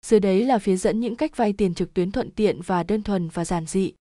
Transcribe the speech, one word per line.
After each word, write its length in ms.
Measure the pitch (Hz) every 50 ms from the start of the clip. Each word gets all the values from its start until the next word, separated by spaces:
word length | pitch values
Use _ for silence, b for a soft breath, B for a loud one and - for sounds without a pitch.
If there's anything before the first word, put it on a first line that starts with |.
| -
Dưới 140 | - 226 214
đấy 260 | 196 196 190 190 233
là 140 | 262 262 214
phía 160 | - 208 185
dẫn 240 | 185 - 214 170 220
những 160 | 233 240 220
cách 220 | 233 302 311 - -
vay 160 | 240 214 202
tiền 200 | 202 214 190 170
trực 200 | - 185 165 _
tuyến 180 | 190 175 185
thuận 200 | 196 175 - -
tiện 300 | - - 214 196 - 135
và 220 | 175 - 190 175 170
đơn 200 | 170 202 214 208
thuần 240 | - 202 190 175 160
và 180 | - - 170
giản 200 | - 185 170 160
dị 280 | 160 - 190 190 175 - _ _